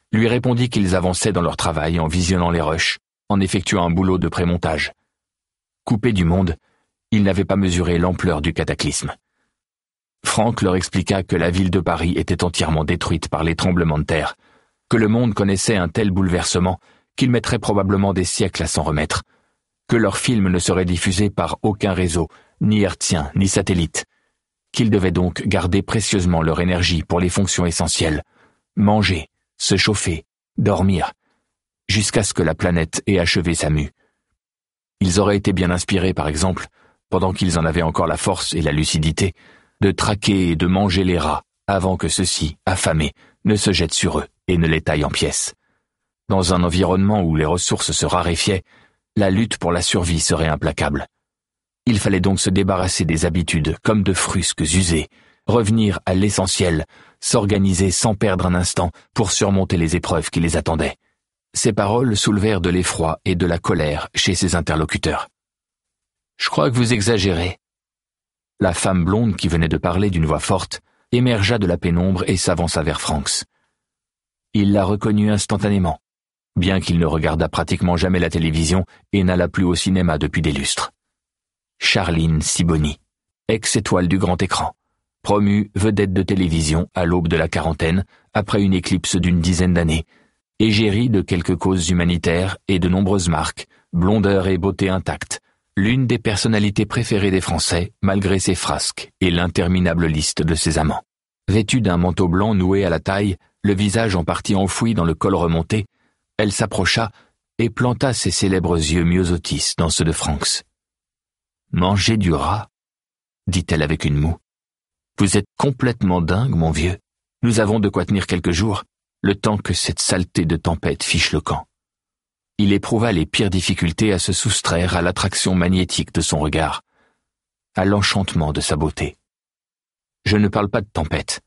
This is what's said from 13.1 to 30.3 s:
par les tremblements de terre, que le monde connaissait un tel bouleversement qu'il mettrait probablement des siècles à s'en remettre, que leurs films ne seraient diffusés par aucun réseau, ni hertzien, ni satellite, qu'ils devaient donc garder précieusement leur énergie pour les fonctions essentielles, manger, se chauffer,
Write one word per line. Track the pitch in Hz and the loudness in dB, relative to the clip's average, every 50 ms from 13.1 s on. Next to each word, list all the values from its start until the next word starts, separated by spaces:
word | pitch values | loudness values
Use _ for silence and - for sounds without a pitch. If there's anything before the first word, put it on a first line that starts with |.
| 85 80 - - | -4 -4 -4 -4
par | - 76 80 | -4 -2 0
les | 82 82 | 0 0
tremblements | - - 92 90 90 85 80 76 78 | 0 0 0 2 2 2 2 0 0
de | 76 | -2
terre, | - 82 78 73 - - _ _ _ _ _ _ _ _ _ _ - | 0 -2 -2 -2 -4 -6 _ _ _ _ _ _ _ _ _ _ 0
que | - 113 | 2 2
le | 110 104 | 4 4
monde | 110 117 123 117 | 2 2 2 0
connaissait | 98 - 101 98 98 92 - - 113 | 0 0 0 0 0 0 0 0 0
un | 95 87 82 | 0 0 0
tel | - - 110 104 | 0 0 0 0
bouleversement | 90 92 95 90 87 87 - - - 92 90 92 90 - _ _ _ _ _ _ _ | 2 2 2 2 0 0 0 0 0 0 2 0 0 -4 _ _ _ _ _ _ _
qu'il | - 131 127 | 0 0 2
mettrait | 120 117 - - 123 110 | 2 0 0 0 -2 -2
probablement | - - 107 101 95 95 101 98 101 98 | 0 0 0 2 2 2 2 2 2 2
des | 92 95 90 | 0 0 -2
siècles | - - - 110 92 - - 82 | -2 -2 -2 -2 -2 -2 -4 -4
à | |
s'en | 73 - 85 | -4 -2 -2
remettre, | 73 82 78 73 76 - - - - _ _ _ _ _ _ _ _ _ _ _ _ - | -2 -2 -2 -2 -2 -2 -4 -6 -8 _ _ _ _ _ _ _ _ _ _ _ _ 0
que | 120 | 0
leurs | 117 107 98 95 - | 2 2 0 0 -2
films | - - 123 107 98 92 | -2 0 0 2 2 2
ne | 90 87 | 2 0
seraient | - - 92 92 92 | 0 0 0 0 0
diffusés | 90 90 85 - 98 90 87 104 101 | 0 -2 -2 0 0 0 2 0 0
par | - - 87 80 78 - | 0 -2 -4 -4 -4 -2
aucun | - 107 101 - - 101 90 | -2 -2 -2 0 -2 0 0
réseau, | 87 92 87 80 87 80 - - - _ _ _ - | 0 0 0 0 -2 -2 -4 -8 -16 _ _ _ -2
ni | - 107 107 107 | 0 2 2 2
hertzien, | 101 90 - - - - - 82 73 71 - | 2 0 -2 -4 -4 -2 -2 -2 -2 -2 -2
ni | 95 98 95 | 0 0 0
satellite, | - 107 95 - 95 87 82 78 - - - - _ _ _ _ _ _ _ _ _ _ _ _ | 0 0 0 0 0 0 -2 -2 -4 -8 -10 -10 _ _ _ _ _ _ _ _ _ _ _ _
qu'ils | - - 123 107 | -2 0 2 2
devaient | 101 101 92 92 | 4 2 2 2
donc | 85 90 90 90 80 - - | 2 2 0 0 -2 -4 -2
garder | 104 98 90 85 90 90 98 | -2 0 0 0 2 0 0
précieusement | 98 - - 113 95 - - 98 87 87 85 82 | 0 0 -2 -2 0 0 0 0 2 2 2 2
leur | 80 82 80 85 | 2 0 0 0
énergie | 87 90 90 87 90 82 85 80 | 0 0 0 0 0 0 0 -2
pour | 73 - - 87 | -2 0 0 0
les | 92 90 | 0 0
fonctions | - - 98 92 - - 90 | 0 0 0 0 0 0 -2
essentielles, | 85 80 - 87 80 - - 82 80 76 73 - _ _ _ _ _ _ _ _ _ _ | 0 0 -2 -2 -2 -2 -2 -2 -2 -2 -4 -6 _ _ _ _ _ _ _ _ _ _
manger, | - 101 104 104 107 101 87 95 80 73 - _ _ _ _ _ - | 2 2 4 4 4 2 0 -2 -4 -6 -10 _ _ _ _ _ -6
se | - - 101 | -2 0 0
chauffer, | 92 - - 107 - - 98 82 82 - _ | 2 2 0 0 0 -2 -4 -6 -6 -8 _